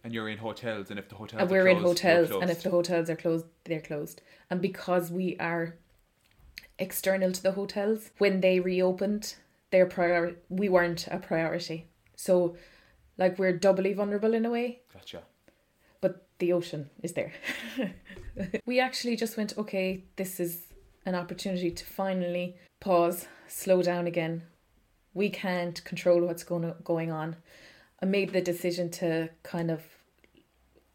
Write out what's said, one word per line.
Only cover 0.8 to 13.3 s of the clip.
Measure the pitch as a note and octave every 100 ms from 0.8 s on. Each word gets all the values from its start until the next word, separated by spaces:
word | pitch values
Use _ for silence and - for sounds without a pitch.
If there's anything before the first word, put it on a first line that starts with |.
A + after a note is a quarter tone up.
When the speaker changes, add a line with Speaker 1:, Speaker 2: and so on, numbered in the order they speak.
| F#2+
Speaker 1:
and | G2+
if | -
the | G2
hotels | G#2+ A2
Speaker 2:
and | F#3
Speaker 1:
are |
Speaker 2:
we're | F#3+ F#3
in | F3
Speaker 1:
closed, | F3+ F3
you're | F#3+
Speaker 2:
hotels, | E3+ E3 G3
and | F3+
if | E3+
Speaker 1:
closed. |
Speaker 2:
the | F#3+
hotels | F3+ F3 E3+ E3
are | D#3+
closed, | F3 E3 E3 _
they're | - D#3+
closed. | - D3 D#3+ - - - -
And | F#3
because | F#3+ F#3 - F3+ E3+
we | F3 F3+ -
are | E3 E3+ E3 E3 _ _ _ _ _ _ - - - -
external | F#3 - F#3+ F#3+ F#3
to | F#3
the | F#3
hotels, | F#3+ G3+ G#3+ G3+ A3 - -
when | G3+ F#3+
they | F#3 F#3
reopened, | F3+ F3+ F#3 F#3 G3 G#3 - - _ _ _
their | F#3 F3+
prior-, | F#3+ F3 F3 F3 F3 -
we | F#3 G3+
weren't | F3+ F3 E3+ -
a | F3+
priority. | - E3 D#3+ E3 - E3 - _ _ -
So, | - F3+ F3 E3+ - _ _ _ _ -
like, | F#3